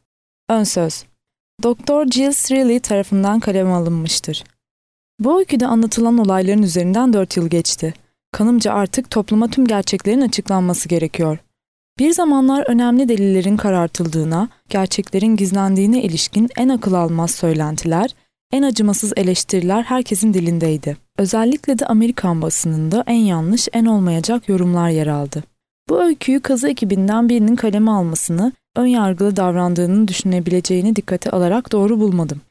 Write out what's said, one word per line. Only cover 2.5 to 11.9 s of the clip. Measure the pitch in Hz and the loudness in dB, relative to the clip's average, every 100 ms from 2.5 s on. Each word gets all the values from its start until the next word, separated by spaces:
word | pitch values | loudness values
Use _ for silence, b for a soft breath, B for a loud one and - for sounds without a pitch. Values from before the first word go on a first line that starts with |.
Reilly | 269 254 240 | 0 2 0
tarafından | - 202 190 196 196 220 | 0 -2 0 0 0 0
kaleme | 220 190 185 | 0 0 0
alınmıştır. | 180 170 170 160 - - 156 - _ _ _ _ _ _ - | 0 0 -2 -4 -6 -6 -10 -12 _ _ _ _ _ _ -4
Bu | 226 349 | 0 2
öyküde | 381 269 240 | 2 0 2
anlatılan | 226 226 - 233 233 | 2 0 0 2 2
olayların | 202 190 185 208 | 2 2 2 2
üzerinden | 202 170 175 202 262 | 2 2 0 2 2
dört | 214 185 - | 2 0 -2
yıl | 165 | -2
geçti. | 170 165 - 160 165 _ _ _ | 0 -2 -4 -6 -8 _ _ _
Kanımca | - 214 240 214 | -2 2 2 2
artık | 202 196 - 247 | 0 -2 -2 -4
topluma | 226 196 214 233 | -4 0 0 0
tüm | 269 247 | 2 2
gerçeklerin | 208 190 190 - 240 | 0 -2 -4 0 0
açıklanması | 254 - - 190 180 175 160 | 0 -2 -2 0 0 -2 -2
gerekiyor. | 170 160 - 160 156 - _ _ _ _ | -2 -2 -2 -2 -4 -8 _ _ _ _